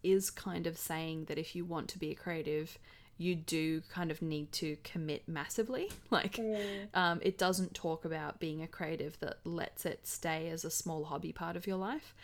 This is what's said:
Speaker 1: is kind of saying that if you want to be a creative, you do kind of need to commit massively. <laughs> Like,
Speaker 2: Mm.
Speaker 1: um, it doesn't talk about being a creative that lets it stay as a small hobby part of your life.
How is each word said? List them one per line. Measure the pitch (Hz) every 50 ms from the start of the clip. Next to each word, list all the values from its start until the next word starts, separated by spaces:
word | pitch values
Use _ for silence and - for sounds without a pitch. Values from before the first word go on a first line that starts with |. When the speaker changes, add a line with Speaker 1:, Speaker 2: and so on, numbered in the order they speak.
| -
Speaker 1:
is | 180 190 196 190 -
kind | - - - - 175 175 165
of | 165 165
saying | - - - 165 160 160 160 160 160 156
that | 151 151
if | 147 160 - -
you | 175 175
want | 170 170 160 - -
to | - -
be | 160 151
a | 151
creative, | - - 180 170 160 147 147 151 151 160 160 - - - - - - - - -
you | - 165 180 180
do | 160 160 - 160 160 156 160 160 160 160 -
kind | - 180 175 165
of | 151 -
need | 170 160 156 151 147 147
to | - - 175 156 151 - -
commit | - - 175 160 151 147 - -
massively. | - 165 147 147 - - - 220 233 254 262 359 415 - -
<laughs> | - -
Like, | - - - 196 -
Speaker 2:
Mm. | 233 226 220 214 208 202 202 202 196 202 208 -
Speaker 1:
um, | 185 180 170 170 165 -
it | 196 190
doesn't | - 185 185 185 185 185 180 -
talk | - - 165 160 160 -
about | 165 160 156 151 147 - -
being | 165 160 151 156
a | 160
creative | 165 - - 170 156 165 160 139 151 165 -
that | - - - - -
lets | - 170 165 - - - - -
it | 175 - - -
stay | - - - - 165 160 160 160 165
as | 160 165 -
a | 175
small | 160 - - 170 160 156 151
hobby | 151 147 165 170 160
part | 160 - 170 165 175
of | 175 175
your | 196 190
life. | 185 190 208 269 311 - - - -